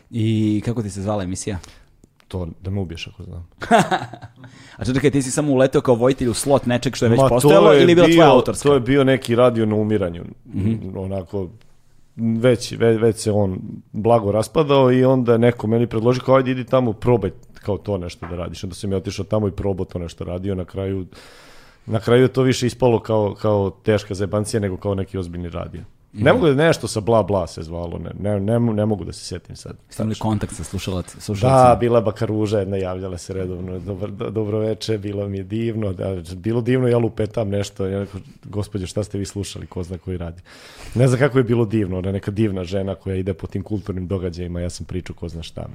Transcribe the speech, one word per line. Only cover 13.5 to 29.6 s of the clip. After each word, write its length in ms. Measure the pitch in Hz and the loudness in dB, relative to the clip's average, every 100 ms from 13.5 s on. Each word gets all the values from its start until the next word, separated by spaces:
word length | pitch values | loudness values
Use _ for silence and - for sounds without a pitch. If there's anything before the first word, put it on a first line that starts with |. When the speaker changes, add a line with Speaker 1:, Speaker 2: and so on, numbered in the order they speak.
| 92 - - - | -2 -10 -14 -12
Speaker 2:
blago 400 | 110 110 117 101 | -2 2 2 2
raspadao 600 | 107 - 165 143 139 127 | 0 0 0 2 4 6
i 120 | 127 | 6
onda 340 | 127 131 120 113 | 4 4 4 4
neko 300 | 120 120 110 | 4 2 0
meni 200 | 117 117 | 0 0
predloži 320 | 113 117 127 | 0 0 0
kao, 160 | 131 135 | 2 2
„Ajde, 160 | 127 | 2
idi 120 | 127 | -2
tamo, 300 | 113 131 123 | 0 0 0
probaj 380 | 101 120 117 92 - - - | 0 2 2 0 -6 -16 -10
kao 220 | - 92 | -6 -6
to 200 | 104 95 | -4 -6
nešto 300 | 87 - 85 | -6 -12 -10
da 80 | 87 | -10
radiš.” 280 | 87 85 | -10 -10
Onda 120 | 98 - | -12 -8
sam 160 | 101 | -4
ja 60 | 95 | -4
otišao 280 | 98 101 - | -4 -8 -4
tamo 220 | 107 101 | -2 -2
i 40 | |
probao 340 | - 101 95 92 | -2 -4 -4 -6
to 140 | 90 | -8
nešto 240 | 85 - | -10 -10
radio. 320 | 87 90 98 92 | -10 -6 -4 -6
Na 100 | 85 | -6
kraju, 400 | 95 95 98 90 - - - - - - _ 107 | -6 -6 -6 -8 -16 -20 -20 -20 -20 -20 _ -6
na 140 | 107 | -2
kraju 220 | 113 120 | 4 6
je 60 | 127 | 6
to 120 | 131 | 4
više 260 | 131 123 123 | 2 2 -2
ispalo 320 | - 127 110 | 2 2 2
kao, 360 | - 110 101 - | 2 0 0 -2
kao 340 | 107 104 98 | 0 2 0
teška 440 | - 110 104 - | -2 0 0 -2
zajebancija 460 | 95 95 104 104 113 | -6 -2 -2 -2 -2
nego 180 | 101 90 | -4 -4
kao 180 | 104 98 | -4 -4
neki 220 | 92 95 | -4 -6
ozbiljni 320 | 85 87 87 | -8 -8 -10
radio. 320 | 85 90 85 - _ _ | -10 -10 -12 -16 _ _
Ne 80 | 104 | 0
Speaker 1:
Mhm. 100 | 135 | 2
Speaker 2:
mogu 140 | 247 160 | 4 4
da, 60 | 135 | 4
nešto 300 | 165 - 113 | 4 2 -2
sa 120 | 110 | -2
Bla 240 | 101 113 | 2 2
Bla 240 | 95 98 82 | 2 0 -2
se 160 | - | -8
zvalo, 340 | 80 85 85 85 | -10 -8 -8 -8
ne, 120 | 87 85 | -10 -6
ne, 180 | 101 104 | -4 -2
ne 120 | 98 | 0
mo-, 200 | 117 120 | 2 2
ne 120 | 104 107 | 2 0
mogu 180 | 98 87 | -2 -6
da 80 | |
se 120 | - - | -12 -12
setim 300 | 87 - | -12 -14
sad. 200 | - | -18